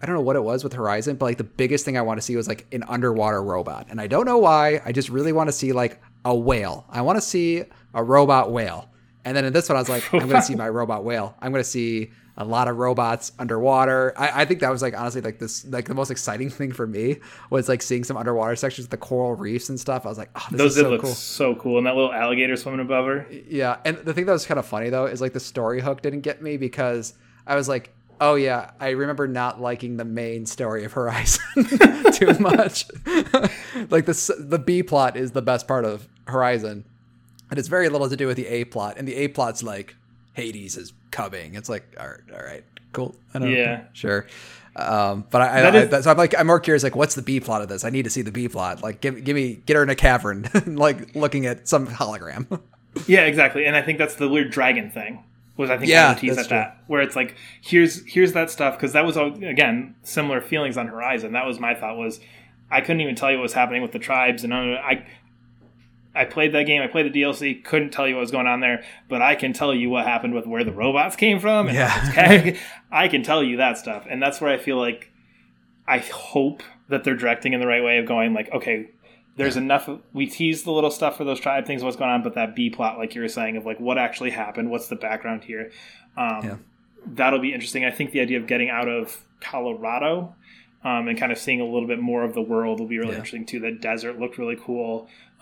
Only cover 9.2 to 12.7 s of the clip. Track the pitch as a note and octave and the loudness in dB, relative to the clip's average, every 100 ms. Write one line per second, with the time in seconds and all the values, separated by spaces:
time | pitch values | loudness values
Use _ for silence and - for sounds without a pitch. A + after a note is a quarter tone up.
9.2 | B2 C#3 C3+ C3 - C3+ B2+ B2 - F3 | -4 -2 0 2 2 0 0 -4 0 0
10.2 | B2+ G#3+ D#3+ A#2+ A2+ A2+ A#2 G#2+ G#2+ A#2 | 4 4 4 0 -2 -2 -2 -2 -2 -4
11.2 | G2+ - B2+ C3+ B2 B2+ A#2 A2+ A2 - | -4 -6 -4 -2 -2 -2 -2 -2 -6 -12
12.2 | _ - G#2+ A#2 B2 | _ -10 -2 0 0